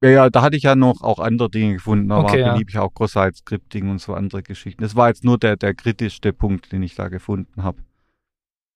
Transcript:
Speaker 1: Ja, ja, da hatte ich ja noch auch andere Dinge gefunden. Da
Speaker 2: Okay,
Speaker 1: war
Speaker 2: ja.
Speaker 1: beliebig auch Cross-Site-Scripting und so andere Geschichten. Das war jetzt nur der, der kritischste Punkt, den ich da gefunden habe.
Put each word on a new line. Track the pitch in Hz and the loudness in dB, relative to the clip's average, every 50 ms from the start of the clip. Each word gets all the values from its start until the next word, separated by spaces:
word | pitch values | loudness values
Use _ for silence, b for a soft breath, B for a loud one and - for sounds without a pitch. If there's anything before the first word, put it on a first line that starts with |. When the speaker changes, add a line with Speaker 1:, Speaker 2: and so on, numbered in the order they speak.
Speaker 1:
Ja, | - 131 | 2 4
ja, | 131 139 131 127 | 6 6 6 6
da | 113 120 | 4 4
hatte | 123 151 151 147 | 2 2 0 0
ich | 135 | 2
ja | 139 135 | 2 4
noch | 131 131 127 120 - | 4 4 4 2 0
auch | - 113 107 - | -2 -4 -4 -2
andere | 82 113 117 120 123 110 | -2 -2 0 0 -2 -2
Dinge | - 110 110 107 101 | -2 -2 0 0 -2
gefunden. | 90 - 110 110 104 101 98 | -2 -2 -2 0 0 0 0
Da | 104 104 | 2 2
Speaker 2:
Okay, | 101 101 104 131 | 2 2 2 2
Speaker 1:
war | 127 123 | 2 2
Speaker 2:
ja. | 120 | 0
Speaker 1:
beliebig | 113 110 98 95 107 | 0 -2 -4 -4 -4
auch | 98 92 | -4 -4
Cross-Site-Scripting | - - 92 87 - 104 95 95 87 - _ - 110 98 - _ - 107 95 98 | -2 -4 -4 -2 0 0 0 0 -2 -6 _ -10 -10 -10 -10 _ -10 -8 -6 -6
und | 98 92 | -6 -6
so | - - 95 | -8 -8 -8
andere | 92 101 95 - 98 | -6 -6 -6 -6 -10
Geschichten. | 92 - 98 - - 101 92 - | -10 -12 -14 -14 -14 -14 -8 -8
Das | 110 107 104 | -8 -2 2
war | 120 120 117 | 4 4 4
jetzt | 110 - - | 2 2 2
nur | 123 123 110 | 2 2 2
der, | - 110 104 98 | 2 0 0 0
der | - 101 95 | -2 -4 -4
kritischste | - - 120 107 - 117 104 - - - 107 92 | -2 -4 -4 -4 -2 -4 -6 -6 -4 -4 -4 -2
Punkt, | - - 104 98 87 - _ | -2 -2 -2 -2 -4 -6 _
den | - 95 | -6 -6
ich | 92 90 - | -6 -6 -6
da | - 101 95 | -8 -10 -8
gefunden | 90 90 - - 104 95 95 - _ 104 | -10 -10 -8 -6 -6 -6 -6 -10 _ -8
habe. | 95 95 82 - - - _ _ _ _ _ _ _ _ _ _ _ _ _ _ _ _ _ | -8 -6 -8 -8 -14 -20 _ _ _ _ _ _ _ _ _ _ _ _ _ _ _ _ _